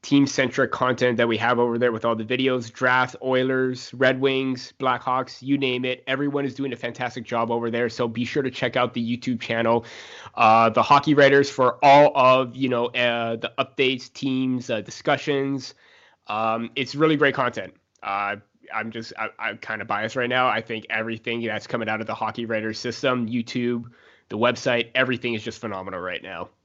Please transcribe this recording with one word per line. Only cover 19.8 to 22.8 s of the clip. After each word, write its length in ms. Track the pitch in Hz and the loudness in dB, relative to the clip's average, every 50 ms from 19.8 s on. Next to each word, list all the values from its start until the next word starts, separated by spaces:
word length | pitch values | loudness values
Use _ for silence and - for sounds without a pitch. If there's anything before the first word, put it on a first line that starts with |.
| 98 | -4
biased 300 | - 104 101 107 107 - | -4 -4 -2 -2 -4 -2
right 120 | 131 120 120 | -4 -2 0
now. 200 | 123 127 127 127 | 2 2 2 2
I 120 | 107 113 | 0 -2
think 260 | 110 - 113 110 101 - | -4 -6 -8 -10 -6 -6
everything 520 | 110 110 110 113 113 110 _ 120 117 117 | -6 -4 -4 -4 -6 -6 _ -6 -6 -4
that's 240 | 117 110 104 104 - | -4 -4 -6 -6 -6
coming 220 | - - 120 113 104 | -6 -6 -4 -2 -4
out 120 | 110 107 | -4 -4
of 40 | 110 | -6
the 80 | 110 113 | -8 -6
Hockey 300 | - 113 110 107 - 117 | -6 -6 -6 -6 -8 -6
Writers 340 | 110 113 110 107 110 110 | -4 -4 -4 -4 -6 -8
system, 480 | - | -6